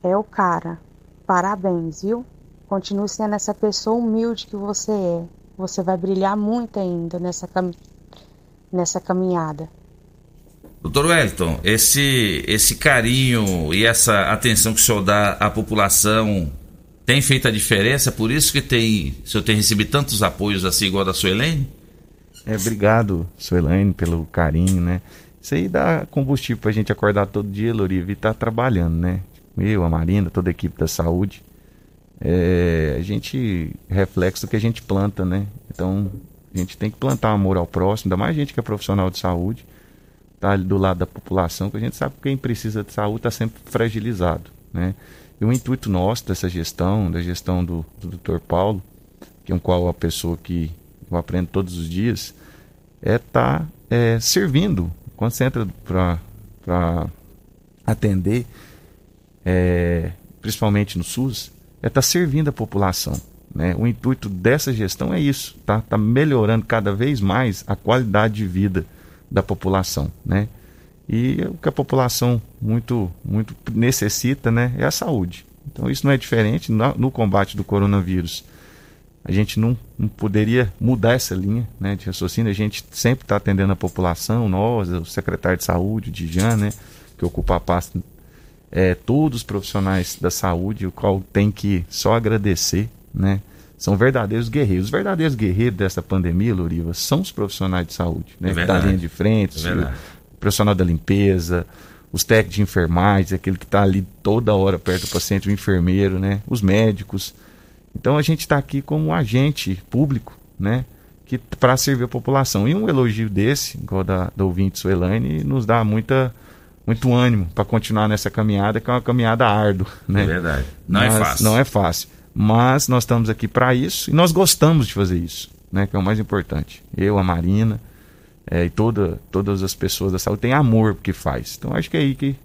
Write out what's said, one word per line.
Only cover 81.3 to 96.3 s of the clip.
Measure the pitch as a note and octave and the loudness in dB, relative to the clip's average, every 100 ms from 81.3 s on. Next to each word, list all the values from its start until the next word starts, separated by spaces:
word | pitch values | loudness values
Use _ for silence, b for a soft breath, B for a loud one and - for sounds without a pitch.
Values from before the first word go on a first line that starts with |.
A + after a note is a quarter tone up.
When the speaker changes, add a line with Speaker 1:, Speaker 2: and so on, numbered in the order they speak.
Speaker 3:
linha, | F#2 G2 A2+ A#2 - | -4 -2 -2 -4 -6
né, | G2 G2+ | -4 -4
de | - | -6
raciocínio. | F2+ F2 - A2+ | -4 -4 0 0
A | |
gente | G2 G#2 - - | 0 -2 -4 -14
sempre | - - B2+ - | -2 0 0 0
tá | G2+ | 0
atendendo | - G2 G2 | 2 2 2
a | F#2+ | 0
população, | F#2 - F2+ E2+ - A2+ A2 | -2 0 -2 -2 -2 0 2
nós, | F#2 G#2+ A#2+ F2+ | 2 2 0 -2
o | F2+ | -4
secretário | E2 - F#2 E2+ F2+ F2+ | -4 -6 -4 -2 0 0
de | |
saúde, | - F2 G2 A2 - | 0 0 0 -2 -6
o | |
Dijan, | - E2 F2 G#2+ A2+ | -6 -2 2 2 2
né, | G#2 - B B B - | 0 -4 B B B -6
que | |
ocupa | F2 - - F2 | -4 -2 0 0
a | |
pasta, | - F2+ - F2+ - - b b b b _ | 2 -2 0 -8 -8 -18 b b b b _
é, | - F#2 | 0 2
todos | F2+ - C#3 D#3 A#2+ | 2 0 2 2 0
os | |
profissionais | - G2+ - G#2 F#2+ F#2+ F2 - | -4 -6 -2 -2 2 0 -2 -2
da | F2+ | -2
saúde, | - F#2 F2 F#2 G#2+ F#2+ | 0 -2 0 -2 -4 -6
o | |
qual | - G#2 G2 F#2+ | -2 0 0 0
tem | - G#2 | 2 2
que | G2 G2+ F#2+ F2 | 2 0 0 -2
só | - - | -2 0
agradecer, | A#2 A2+ A2 G2+ F2 - F2+ A2+ - - | 2 2 0 0 0 0 -2 -4 -10 -12
né? | - F#2+ G2 B B B - | -2 0 0 B B B -8
São | - G3 | 0 4
verdadeiros | B2+ C3 G#2 A2 A#2 | 4 2 -2 -2 -2
guerreiros. | C3+ A#2+ F#2 G2+ | 0 2 2 0
Os | |
verdadeiros | C#3 G3 F#3 D#3+ | -2 0 0 0
guerreiros | B2 G#2 F2+ A#2+ F#2+ | 0 0 2 0 0
dessa | G2 - | -2 -2
pandemia, | - F#2+ F2+ | -2 0 2